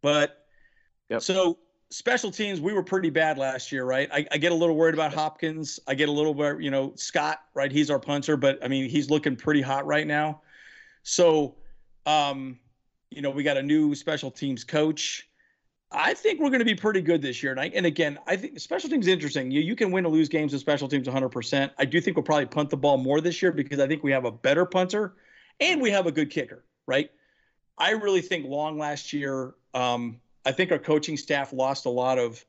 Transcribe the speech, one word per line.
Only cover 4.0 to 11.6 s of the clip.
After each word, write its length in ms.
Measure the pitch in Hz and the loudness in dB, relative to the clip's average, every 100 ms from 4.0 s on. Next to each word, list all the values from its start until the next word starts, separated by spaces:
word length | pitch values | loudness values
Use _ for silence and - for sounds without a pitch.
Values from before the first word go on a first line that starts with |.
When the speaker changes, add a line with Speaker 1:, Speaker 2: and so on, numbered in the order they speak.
| 139 | 0
Speaker 1:
I, 160 | 147 151 | -2 -2
I 60 | 151 | 0
get 140 | 160 | 2
a 40 | 170 | 4
little 200 | 170 156 | 2 4
worried 180 | 165 | 4
about 200 | 156 156 | 4 0
Hopkins. 680 | 156 151 151 160 160 151 - - | -2 -4 -4 -6 -6 -8 -10 -6
I 80 | 135 | 0
get 140 | 147 | 0
a 20 | |
little 220 | 147 156 | 2 0
bit, 260 | 143 147 139 | 0 -2 -2
you 80 | 143 | -2
know, 240 | 135 135 - | -2 -2 -6
Scott, 460 | - 165 151 156 _ | -4 -2 -2 -4 _
right? 180 | - 139 | -4 0
He's 180 | 139 151 | 2 2
our 100 | 143 | 0
punter, 360 | - 143 139 147 | 0 -4 0 2
but 260 | 139 135 | 2 2
I 40 | 127 | -2
mean, 220 | 135 131 | -2 0
he's 200 | 143 139 | -2 2
looking 260 | 151 147 127 | 0 0 -2
pretty 240 | - 147 | 0 0
hot 240 | 135 135 139 | 2 -2 0
right 200 | 151 151 | -2 0
now. 360 | 147 151 151 _ - - - - _ | 0 -2 -4 _ -20 -20 -20 -20 _
So, 520 | - - 175 156 143 - | -6 4 6 6 2 -6